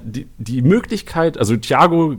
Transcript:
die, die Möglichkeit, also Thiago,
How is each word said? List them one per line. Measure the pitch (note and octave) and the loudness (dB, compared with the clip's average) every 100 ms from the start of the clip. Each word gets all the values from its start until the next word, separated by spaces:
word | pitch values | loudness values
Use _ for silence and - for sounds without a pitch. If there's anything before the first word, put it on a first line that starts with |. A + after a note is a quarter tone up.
die, | A2+ A2 - - | -10 -12 -12 -14
die | G#2 B2+ | -6 0
Möglichkeit, | B2+ G#3+ - G#3 - E3 E3 D#3+ | 4 2 0 -8 -6 -2 -2 0
also | G#2+ A2+ | 0 0
Thiago, | - C3+ F3 E3 D#3+ | 0 2 4 4 0